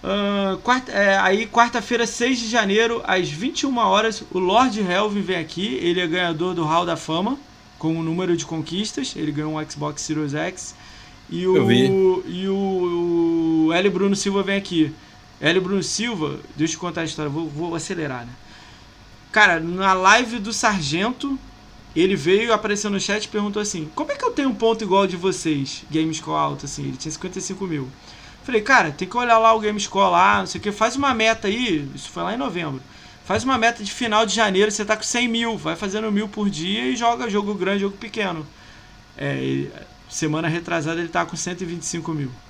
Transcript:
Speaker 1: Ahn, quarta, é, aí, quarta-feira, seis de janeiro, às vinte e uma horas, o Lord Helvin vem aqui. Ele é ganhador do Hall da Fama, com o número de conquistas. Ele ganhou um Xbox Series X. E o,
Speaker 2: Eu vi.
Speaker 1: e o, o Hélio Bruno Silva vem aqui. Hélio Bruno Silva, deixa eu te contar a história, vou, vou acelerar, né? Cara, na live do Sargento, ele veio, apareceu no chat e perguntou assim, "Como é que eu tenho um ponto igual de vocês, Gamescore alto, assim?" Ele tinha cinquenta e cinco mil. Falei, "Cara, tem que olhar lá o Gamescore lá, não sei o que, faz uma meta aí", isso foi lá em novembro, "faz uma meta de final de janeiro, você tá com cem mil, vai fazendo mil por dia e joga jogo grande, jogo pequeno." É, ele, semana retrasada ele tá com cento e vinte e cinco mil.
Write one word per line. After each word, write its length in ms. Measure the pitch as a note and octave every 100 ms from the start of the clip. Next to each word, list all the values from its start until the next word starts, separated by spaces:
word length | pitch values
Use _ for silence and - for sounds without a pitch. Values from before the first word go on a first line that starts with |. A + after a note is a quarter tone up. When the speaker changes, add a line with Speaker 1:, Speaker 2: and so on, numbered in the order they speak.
Speaker 1:
Ahn, 540 | F#3+ G3+ G3+ G3+ G3 F#3+
quarta, 340 | A#3+ B3+ B3+
é, 260 | G3+ G3+ G3
aí, 300 | F#3 G3+ A3+
quarta-feira, 580 | A#3 A#3 A#3+ - A#3+ A#3
seis 340 | - A#3+ B3+
de 80 | A3+
janeiro, 540 | A#3 G3+ G3+ A3+ A#3 -
às 240 | F#3 D#3+
vinte 320 | D3 B3 -
e 40 | C#4
uma 220 | A#3+ G#3
horas, 360 | G3 A3+ G#3 -
o 60 | F#3
Lord 400 | F#3 G#3+ C4 G#3
Helvin 420 | F#3+ F3+ G#3+ G3+
vem 160 | F3 F3+
aqui. 420 | D3+ E3+ G#3 B3+
Ele 180 | E3+ E3+
é 80 | F3
ganhador 460 | F3 F3 D#3 F3+
do 100 | E3+
Hall 220 | D#3 E3 F3
da 120 | E3
Fama, 400 | - D#3+ G3+ C#4 - - - -
com 160 | D#3+ E3
o 60 |
número 320 | D#3+ E3 F#3 E3+
de 80 |
conquistas. 680 | C#3 D#3+ D3+ F3 G#3+ - B3+ -
Ele 160 | D#3
ganhou 220 | C#3+ D#3 D#3
um 140 | D3+
Xbox 320 | D3 D3 D3
Series 320 | - D3+ D3+
X. 420 | D3 E3 F#3+ - - - - - - -
E 160 | E3+ F#3
o, 80 | F#3
Speaker 2:
Eu 120 | A#2
vi. 180 | A#2 G3 F#3+ F#3 F#3 -
Speaker 1:
e 220 | F3+ F#3+
o, 1160 | F#3+ G3 F#3 F3+ F3 F3 E3+ E3 E3 D#3+ D#3+ D#3+
o 60 |
Hélio 180 | E3+ G3+
Bruno 240 | F#3 G3+ G3
Silva 260 | G3+ G3
vem 160 | F#3+ G3
aqui. 340 | G3 E3+ D3+ - - - - -
Hélio 220 | D#3 F3+
Bruno 220 | F#3 G3
Silva, 560 | E3+ - A#3 G3+ D3+ - - -
deixa 180 | D#3+
eu 40 | -
te 20 |
contar 220 | F3 E3+
a 40 | D#3+
história, 240 | D#3 D3+
vou, 180 | D3 D#3+
vou 280 | C#3+ E3+ E3
acelerar, 500 | - F3 D3+ B2 A#2+
né? 60 | B2 - - - - - - - - -
Cara, 280 | G#3+ G#3 E3
na 340 | E3 F3+ G3
live 460 | F#3 F#3+ A3+ B3 A#3+
do 120 | G3+
Sargento, 880 | A3 A3+ G3 C#3 E3 G#3+ B3 C#4 C4+ - - - - - D#3+
ele 200 | F#3 F#3+
veio, 380 | D3 G3 A#3
apareceu 360 | G#3+ G#3+ G3+ G#3
no 100 | G3
chat 240 | - G#3
e 40 | G#3
perguntou 340 | G#3 G#3 G#3
assim, 280 | G#3 F3+ D#3 -
"Como 160 | -
é 40 | C#5+
que 80 |
eu 80 | B4
tenho 180 | A#4+ C4+
um 60 | G3+
ponto 280 | A3+ A3+
igual 240 | G#3 G3 F#3+
de 80 | F3
vocês, 680 | F#3+ E3+ E3 D3 C3+ - -
Gamescore 480 | D#3 D#3+ D#3 D#3 D#3
alto, 280 | D3 C#3 C#3
assim?" 180 | -
Ele 140 | C#3 C3
tinha 140 | D#3+
cinquenta 280 | - F#3 F#3
e 20 |
cinco 240 | F3+ F#3+ F#3+
mil. 220 | D3+ B2+ - - - - -
Falei, 180 | - A#3+
"Cara, 300 | G#3+ C4 F3
tem 160 | C#3+ F#3
que 100 | A#3+
olhar 200 | A#3+ A3+
lá 140 | A3+
o 60 | A3+
Gamescore 520 | G#3 G#3 G3+ G3 G3
lá, 280 | F3 F#3+ G3+
não 60 | F3+
sei 140 | -
o 40 |
que, 80 | G#3
faz 240 | G3+ A3+ B3+
uma 180 | C#4
meta 340 | A#3 A3 A3+ G#3
aí", 420 | A3 B3 D#3 C3+ C#3
isso 140 | -
foi 140 | F3
lá 100 | F3
em 40 | A#3
novembro, 440 | C4+ F3+ D#3 C3+ - - - - -
"faz 180 | G#3+
uma 140 | B3 B3+
meta 260 | A3+ A#3
de 80 | G3+
final 340 | - A#3+ G#3 A3+
de 100 | G#3
janeiro, 360 | G#3+ F#3+ G#3+
você 140 | G#3 G#3
tá 100 | G#3+
com 80 |
cem 240 | - A#3+ A#3+
mil, 300 | A3+ A#3 G#3
vai 180 | D#3 E3+
fazendo 360 | G3+ G#3 A3
mil 160 | G3+ G#3+
por 200 | G#3 G#3
dia 400 | D3+ F3 G#3+ B3+
e 60 | B3
joga 340 | A#3 A#3+ A#3+
jogo 240 | G3+ G3+ G3
grande, 260 | F#3 G3+
jogo 160 | G3 G3
pequeno." 480 | A3 A3 G3 E3 C#3+ - - - - - - -
É, 180 | C#3+ C3+
ele, 340 | C3 C3+ C#3 - - - -
semana 380 | - D#3 D#3+ E3
retrasada 520 | E3+ E3+ E3 D3+ E3
ele 100 | E3+
tá 160 | F3 E3+
com 100 | F3
cento 260 | - F3+
e 40 | F3
vinte 160 | E3+
e 40 | -
cinco 260 | F3 E3
mil. 180 | D#3 C3+ A#2+